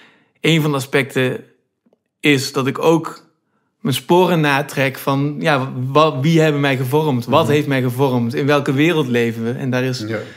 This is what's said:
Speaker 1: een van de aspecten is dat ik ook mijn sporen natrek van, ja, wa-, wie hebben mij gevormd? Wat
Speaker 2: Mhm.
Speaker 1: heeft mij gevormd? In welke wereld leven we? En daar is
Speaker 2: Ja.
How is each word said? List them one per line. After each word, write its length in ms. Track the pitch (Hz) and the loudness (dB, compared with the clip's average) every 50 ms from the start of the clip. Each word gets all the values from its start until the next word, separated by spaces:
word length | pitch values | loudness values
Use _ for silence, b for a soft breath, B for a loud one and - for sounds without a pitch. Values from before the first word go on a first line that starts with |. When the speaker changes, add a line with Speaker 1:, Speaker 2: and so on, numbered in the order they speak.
| B B B B B B B B | B B B B B B B B
Speaker 1:
een 200 | - 156 165 160 | 0 2 2 2
van 100 | 147 151 | 2 0
de 60 | 139 | -2
aspecten 640 | 135 131 - 151 139 131 - - 135 127 127 113 - - _ _ _ _ _ _ _ _ _ _ _ _ _ _ _ | -2 -2 -2 0 0 0 0 -2 -2 -2 -2 -2 -6 -10 _ _ _ _ _ _ _ _ _ _ _ _ _ _ _
is 320 | - 147 143 131 - - - | 2 2 2 2 0 -2 -4
dat 140 | 143 127 | -2 -2
ik 120 | 135 - - | -2 -2 0
ook 460 | - 160 170 160 - - - - _ _ _ _ _ _ _ _ _ _ _ _ | 2 2 2 2 0 -6 -12 -16 _ _ _ _ _ _ _ _ _ _ _ _
mijn 140 | - 143 127 - | -4 -4 -4 -2
sporen 400 | - - 175 180 185 175 180 160 | 0 2 4 4 4 4 2 2
natrek 580 | 151 143 135 139 151 - - 143 135 135 131 | 2 2 0 0 -2 -4 -4 -2 -2 -2 -4
van, 380 | - - 143 135 139 143 147 147 151 | -4 -4 -2 -2 0 -2 -2 -4 -4
ja, 320 | 165 160 143 131 131 135 135 127 127 135 | -2 0 0 0 -2 -4 -6 -6 -4 0
wa-, 280 | 135 151 160 156 139 131 | 2 2 2 2 2 0
wie 200 | 135 165 165 156 | 0 2 4 4
hebben 220 | 156 156 147 143 | 4 2 2 0
mij 160 | 143 139 131 | 0 0 0
gevormd? 480 | 127 131 123 147 156 156 151 127 117 117 | -2 -2 -2 -2 0 0 0 -2 -2 0
Wat 180 | 120 131 160 160 | 0 2 2 2
Speaker 2:
Mhm. 80 | 135 | 2
Speaker 1:
heeft 160 | 143 151 139 | 2 0 0
mij 140 | 139 135 131 | 0 -2 -2
gevormd? 520 | 127 127 117 127 143 131 127 120 117 117 135 | -2 -2 0 0 0 0 2 0 -2 -2 -2
In 100 | 147 143 | -2 0
welke 280 | 139 147 143 139 147 135 | 2 2 2 0 0 0
wereld 340 | 135 156 175 165 156 139 | 2 2 2 2 0 0
leven 360 | 123 120 120 117 117 110 117 113 | 0 0 0 0 0 -2 -4 -4
we? 80 | 117 | -4
En 180 | 131 139 139 127 | -4 -4 -4 -4
daar 140 | 127 127 131 | -2 -2 -2
is 200 | 131 123 - 107 | -2 -4 -6 -6
Speaker 2:
Ja. 100 | 110 110 104 B B B | -6 -8 -8 B B B